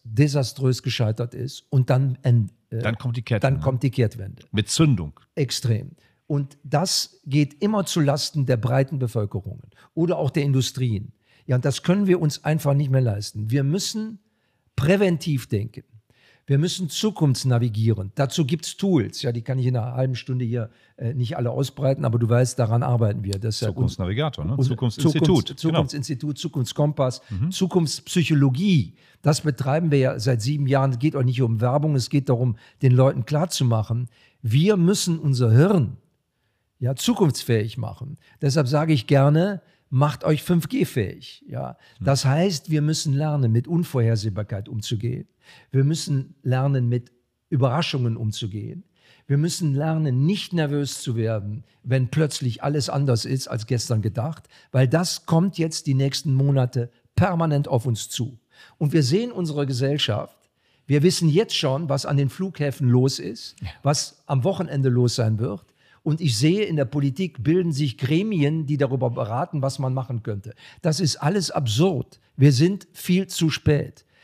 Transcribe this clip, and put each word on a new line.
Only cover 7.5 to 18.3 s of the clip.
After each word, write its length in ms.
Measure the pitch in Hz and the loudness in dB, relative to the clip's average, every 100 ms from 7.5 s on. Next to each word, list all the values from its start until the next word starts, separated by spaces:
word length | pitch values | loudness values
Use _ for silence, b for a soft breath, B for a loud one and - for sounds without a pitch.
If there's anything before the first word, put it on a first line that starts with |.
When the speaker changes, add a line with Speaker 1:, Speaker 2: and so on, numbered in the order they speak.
| - | 0
Speaker 1:
immer 220 | 202 214 185 | -2 0 0
zu 140 | 175 | 0
Lasten 460 | 143 135 - 151 131 | 2 0 -2 -2 0
der 120 | 123 | 0
breiten 420 | 120 131 135 143 | 2 0 0 -2
Bevölkerungen 720 | 123 113 101 101 98 - - _ b - | -4 -2 -4 -6 -10 -14 -18 _ b -2
oder 220 | 170 156 | -2 0
auch 120 | 147 | -2
der 140 | 160 | 0
Industrien. 680 | 143 135 117 - 127 101 - - b b b | 2 2 0 -2 -2 -2 -6 -18 b b b
Ja, 100 | 127 | 0
und 100 | 139 | 0
das 160 | - | -2
können 220 | - 196 196 | 0 2 4
wir 140 | 175 | 2
uns 220 | 156 - 151 | 2 -2 -2
einfach 280 | 156 143 | 0 0
nicht 160 | 139 143 | 0 2
mehr 100 | 131 | 2
leisten. 480 | 120 101 107 107 110 | 2 -2 -6 -8 -2
Wir 140 | 139 | 0
müssen 560 | 139 185 - 220 220 220 _ _ _ _ _ - | 0 -2 -4 -6 -8 -12 _ _ _ _ _ -2
präventiv 720 | 139 196 196 165 170 139 - | 2 4 2 0 -2 -4 -2
denken. 360 | 107 113 - - - _ b b b - | -4 -4 -12 -20 -20 _ b b b 0
Wir 100 | 139 | 0
müssen 320 | 175 180 175 | 0 -2 -6
zukunftsnavigierend. 1200 | - 214 - 151 120 131 120 120 107 110 98 98 - | -2 -2 2 2 2 2 2 0 0 0 0 -2 -4
Dazu 300 | 135 | -2